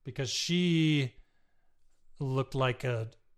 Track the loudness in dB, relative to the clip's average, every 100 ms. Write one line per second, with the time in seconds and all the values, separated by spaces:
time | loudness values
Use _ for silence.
0 | -12 -6 -4 -4 0 2 4 4 4 2
1 | 0 -6 -20 _ _ _ _ _ -20 _
2 | -20 -8 -4 -2 -2 0 0 0 -4 -4
3 | -6 -12 _